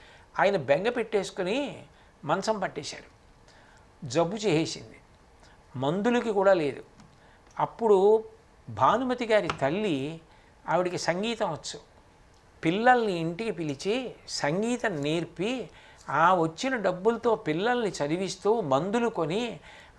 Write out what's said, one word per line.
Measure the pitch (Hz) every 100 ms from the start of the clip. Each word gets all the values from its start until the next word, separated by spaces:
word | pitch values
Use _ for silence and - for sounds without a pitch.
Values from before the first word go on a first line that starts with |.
| - - - -
ఆయన | 185 196
బెంగ | 123 147 220
పెట్టేసుకుని | 240 226 208 180 - 180 247 262 139 131 - - _
మంచం | 147 180 208 214
పట్టేశారు. | 175 151 143 - - - _ _ - - - - - _ 139
జబ్బు | 143 170 214
చేసేసింది, | 208 156 156 - 117 - - _ - - - - - 123
మందులకి | 135 185 226 240 233
కూడా | 202 190
లేదు. | 185 143 - - - - - - - - -
అప్పుడు | 151 - 226 196 202 220 220 - - - -
భానుమతి | 107 135 220 254 247 226
గారి | 214 170 -
తల్లి, | 139 185 208 139 143 165 - - - - -
ఆవిడికి | 165 180 175
సంగీతం | - 175 226 226 196
వచ్చు, | 151 - - - - _ _ _ _ _ _
పిల్లల్ని | 165 190 247 247 214
ఇంటికి | 175 160 170 226
పిలిచి | 170 156 131 190 247 233 - -
సంగీతం | - 147 180 226 240 226 156
నేర్పి | 147 165 160 - 208 254 165 - - - -
ఆ | 143 170
వచ్చిన | 185 160 - 262 254
డబ్బులతో | 190 180 208 226 240
పిల్లల్ని | 220 156 156 220 247 208
చదివిస్తూ | - 147 175 190 - 202 233
మందులు | 156 135 185 233 233
కొని | 202 151 196 240 165 - - -